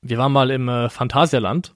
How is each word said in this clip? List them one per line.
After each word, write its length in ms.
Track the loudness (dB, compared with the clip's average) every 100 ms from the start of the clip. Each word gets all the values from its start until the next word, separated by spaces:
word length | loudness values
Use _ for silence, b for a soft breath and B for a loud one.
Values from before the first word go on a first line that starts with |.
Wir 160 | -6 -2
waren 120 | 2
mal 180 | 2 2
im, 160 | 0 -2
äh, 200 | -2 -2
Phantasialand. 840 | -4 -2 2 2 2 0 -2 -6